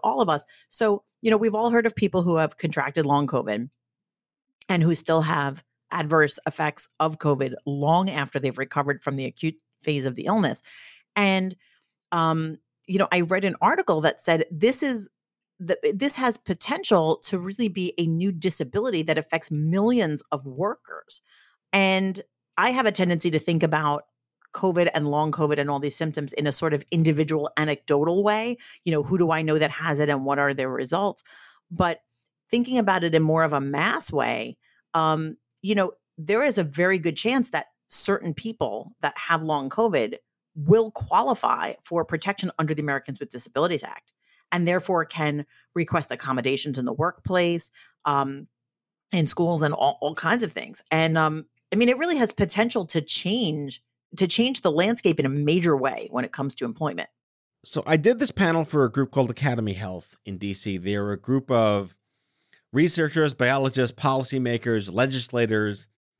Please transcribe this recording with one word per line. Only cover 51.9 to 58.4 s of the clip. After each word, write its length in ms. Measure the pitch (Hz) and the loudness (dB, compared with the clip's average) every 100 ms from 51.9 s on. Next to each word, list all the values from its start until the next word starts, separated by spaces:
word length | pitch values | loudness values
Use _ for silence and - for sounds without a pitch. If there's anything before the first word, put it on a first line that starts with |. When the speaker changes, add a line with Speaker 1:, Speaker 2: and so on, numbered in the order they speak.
| 247 | 2
Speaker 1:
really 180 | 339 311 | 0 2
has 160 | 226 | 0
potential 520 | - 160 - 233 233 170 | 0 0 2 0 0 -2
to 140 | 165 | -2
change, 800 | - - 175 226 196 151 143 - _ _ _ 165 | 0 -2 0 0 0 -2 -6 -12 _ _ _ -2
to 100 | 185 | 2
change 360 | - 247 269 | 4 2 2
the 100 | 180 | 4
landscape 480 | 151 190 233 185 160 | 4 4 2 2 2
in 60 | 135 | 0
a 40 | |
major 460 | 143 147 175 170 143 | 0 2 2 4 2
way 320 | 131 113 113 | 0 -4 -6
when 140 | 123 | -6
it 80 | 127 | -6
comes 220 | - 139 - | -6 -6 -4
to 80 | |
employment. 440 | 120 110 151 87 - _ _ _ _ _ | -6 -4 -6 -6 -10 _ _ _ _ _
Speaker 2:
So 200 | - - - | -8 -6 2
I 100 | 160 | 4
did 220 | 165 240 | 4 2
this 140 | 269 | 0
panel 320 | - | 0